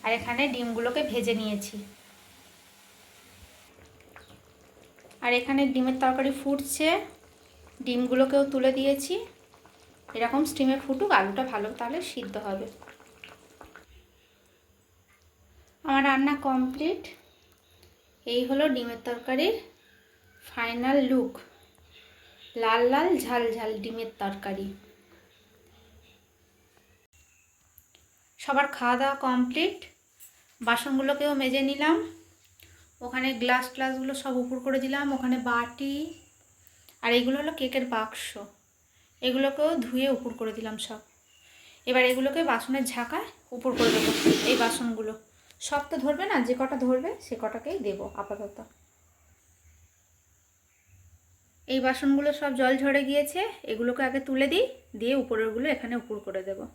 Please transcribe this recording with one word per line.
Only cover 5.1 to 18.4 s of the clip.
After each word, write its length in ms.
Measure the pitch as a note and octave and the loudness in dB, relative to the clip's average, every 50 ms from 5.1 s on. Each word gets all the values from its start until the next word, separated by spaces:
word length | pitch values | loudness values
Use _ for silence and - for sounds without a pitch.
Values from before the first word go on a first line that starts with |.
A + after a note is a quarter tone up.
| - - - | -16 -4 0
আর 80 | A#3+ A#3+ B3 | 2 2 2
এখানে 240 | B3 C4 C4+ C4+ C#4 C4 B3+ | 2 2 2 2 4 4 2
ডিমের 220 | C4 B3+ B3+ C4 C4 | 2 2 2 2 2
তরকারি 280 | C4+ B3+ C4 C4 C4+ C#4 C4+ - | 2 2 2 2 0 0 0 -2
ফুটছে, 480 | - C#4 C#4 C#4 C#4 - - - D4+ D#4 E4+ G#4 - - - - - - - - - - - - - - - - B3+ | -2 -2 -2 -2 -2 -6 -2 0 2 2 2 2 -2 -8 -16 -20 -20 -20 -20 -20 -20 -20 -20 -20 -20 -20 -18 -10 -6
ডিমগুলোকেও 560 | B3+ B3 A#3+ B3 B3 B3+ C4 C4+ C4+ C#4 C#4 C#4 C#4 | -2 0 0 0 2 4 4 4 4 6 4 4 4
তুলে 180 | C#4 C4 B3+ C4 C4 C4+ | 2 2 4 4 2 4
দিয়েছি। 360 | C4+ C#4 C#4 C#4 - - F4+ G#4+ A4+ - - _ _ _ - - _ - _ - - - _ - _ - - | 2 2 2 0 0 -4 -4 -4 -4 -8 -16 _ _ _ -20 -20 _ -20 _ -20 -20 -20 _ -20 _ -10 -4
এরকম 240 | A3 A#3 A#3 B3 C#4 D#4 D4+ | -2 0 2 2 2 0 0
স্টিমে 260 | - - C4+ C4 C4 C4+ - | 0 2 2 2 2 2 0
ফুটুক, 260 | - C4+ C4 G4 G4+ F4 G#3 | -2 -2 0 2 4 6 4
আলুটা 240 | F#3+ G3 G3 - C4 C4 | 4 4 0 -2 -4 -2
ভালো 160 | - G#3 G#3 G#3+ - - | -2 -4 -4 -6 -6 -6
তাহলে 200 | A#3+ A#3+ C#4 F4 F4+ - | -8 -6 -6 -6 -6 -6
সিদ্ধ 240 | - B3+ A3 G3 G3+ G#3+ G#3+ | -8 -8 -10 -8 -8 -8 -6
হবে। 200 | G3+ F#3+ F#3+ A3 - - - - - - - - - - - - - - - - - - _ - - - - - _ - - _ _ _ _ _ _ _ _ _ _ _ _ _ _ _ _ _ _ _ _ _ _ _ _ _ _ _ _ _ _ _ _ _ _ _ _ _ | -6 -6 -6 -6 -10 -12 -18 -20 -20 -20 -20 -20 -20 -20 -20 -20 -20 -20 -20 -20 -20 -20 _ -20 -20 -20 -20 -20 _ -20 -20 _ _ _ _ _ _ _ _ _ _ _ _ _ _ _ _ _ _ _ _ _ _ _ _ _ _ _ _ _ _ _ _ _ _ _ _ _
আমার 180 | D#4 C4+ C#4 C4+ C#4 | 2 2 4 4 4
রান্না 260 | C4+ C4 C4+ C#4+ D4 C#4+ - | 4 4 4 2 0 0 0
কমপ্লিট। 560 | C#4 C4 B3+ B3+ B3+ C4 C#4+ D4 E4 G4+ - - - - - _ _ _ _ _ _ _ _ _ _ _ _ - - _ _ _ _ _ _ _ | 0 2 2 0 0 -2 -2 -2 -2 -2 -2 -8 -16 -18 -20 _ _ _ _ _ _ _ _ _ _ _ _ -20 -20 _ _ _ _ _ _ _
এই 140 | A#3+ A#3+ B3 | -2 0 0